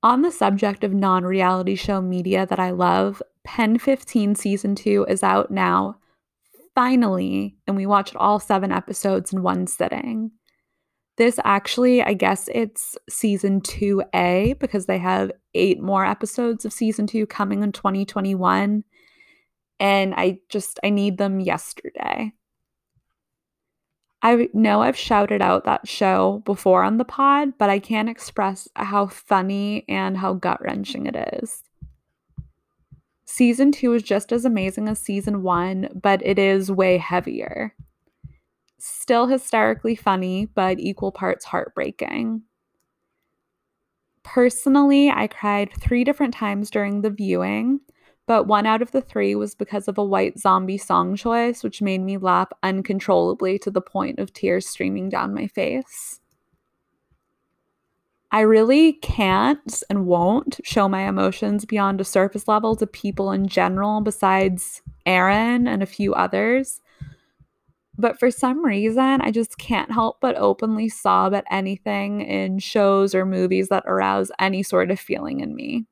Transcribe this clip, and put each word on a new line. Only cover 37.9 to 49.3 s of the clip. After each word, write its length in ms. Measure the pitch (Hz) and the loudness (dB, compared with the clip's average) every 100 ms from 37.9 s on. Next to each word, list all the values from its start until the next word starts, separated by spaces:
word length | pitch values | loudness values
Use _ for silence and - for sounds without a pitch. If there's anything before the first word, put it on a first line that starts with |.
| _ _ _ - _ _ _ _ _ | _ _ _ -20 _ _ _ _ _
Still 480 | - - - 233 247 | -16 -14 0 2 4
hysterically 680 | 262 - 226 220 220 226 | 0 0 0 2 0 -2
funny, 520 | 226 - 185 185 185 214 | -2 0 0 0 -4 -4
but 320 | - 190 185 | -2 0 0
equal 340 | - 196 196 | -4 -4 -6
parts 320 | - 185 185 | -4 -4 -4
heartbreaking. 960 | - 175 - - - - - - 226 226 220 _ _ _ _ _ _ _ _ _ _ _ _ _ _ _ _ _ | -4 -6 -6 -6 -6 -6 -8 -4 -4 -6 -10 _ _ _ _ _ _ _ _ _ _ _ _ _ _ _ _ _
Personally, 880 | - - 247 - - 277 285 277 285 | -6 2 2 2 2 4 6 6 4
I 160 | - - | 2 -2
cried 420 | - 208 202 202 - | -4 -2 -2 -2 -4
three 260 | - 247 | -2 0
different 300 | 247 285 277 | 0 0 -2
times 360 | 247 214 202 208 | -2 -4 -4 -4
during 300 | 214 202 202 | -4 -2 -2
the 100 | 208 | -4
viewing, 720 | 208 196 180 185 208 233 277 _ _ _ _ - | -4 -2 -2 -2 -2 0 -2 _ _ _ _ 0
but 200 | 226 196 | 2 4
one 200 | 208 214 | 2 4
out 160 | 220 | 2
of 80 | 233 | 0
the 100 | 269 | -4
three 340 | 254 220 202 | -4 -2 -2